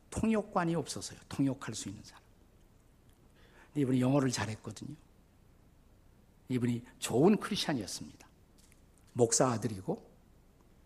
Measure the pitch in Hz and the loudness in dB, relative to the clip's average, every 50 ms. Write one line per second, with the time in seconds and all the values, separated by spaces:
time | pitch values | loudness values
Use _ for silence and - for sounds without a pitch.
0 | - - - - - 220 220 214 208 208 - 190 175 165 170 165 135 - - 107 | -20 -10 -6 -2 0 2 2 0 0 0 -2 0 0 2 0 -2 -2 -4 -8 -10
1 | - - - - - - - - 139 135 131 - - - 110 - - 101 95 - | -10 -10 -12 -16 -16 -12 -2 0 0 0 0 -2 -6 -10 -10 -8 -8 -10 -10 -10
2 | - - - - - - - - - - - - - - - - - - - - | -14 -18 -20 -20 -20 -20 -20 -20 -20 -20 -20 -20 -20 -20 -20 -20 -20 -20 -20 -20
3 | - - - _ - - - - - - - - - - - 147 139 123 131 127 | -20 -20 -20 _ -20 -20 -20 -20 -20 -20 -20 -20 -20 -8 -2 -2 0 2 2 4
4 | 123 127 135 143 131 131 117 - 101 104 110 - - - - - - - 147 - | 4 4 4 4 4 2 0 0 -2 -4 -4 -8 -10 -12 -12 -12 -12 -12 -14 -14
5 | - _ - - _ _ _ - - - - - - - - - - - - - | -18 _ -20 -20 _ _ _ -20 -20 -20 -20 -20 -20 -20 -20 -20 -20 -20 -20 -20
6 | - - - - - - - - - - 127 123 117 120 120 117 - - - - | -20 -20 -20 -20 -20 -20 -20 -20 -8 -4 -2 0 0 0 0 -2 -4 -10 -14 -10
7 | - - - 120 147 196 220 - - - 214 - - - 156 123 98 - - - | -6 0 2 6 6 6 6 4 2 -4 -4 -4 -2 -2 -2 -4 -4 -6 -8 -10
8 | - - - - - - - - - _ - - - - - - - - - - | -12 -14 -16 -20 -20 -20 -20 -20 -20 _ -20 -20 -20 -20 -20 -20 -20 -20 -20 -20
9 | - - - 120 120 113 - - 143 127 120 107 101 117 107 92 92 - 190 - | -20 -12 2 2 2 4 4 4 2 2 2 0 -2 -4 -6 -6 -6 -8 -8 -8
10 | - - - - - - - - - - - _ _ _ - - - | -10 -18 -20 -20 -20 -20 -20 -20 -20 -20 -20 _ _ _ -20 -20 -20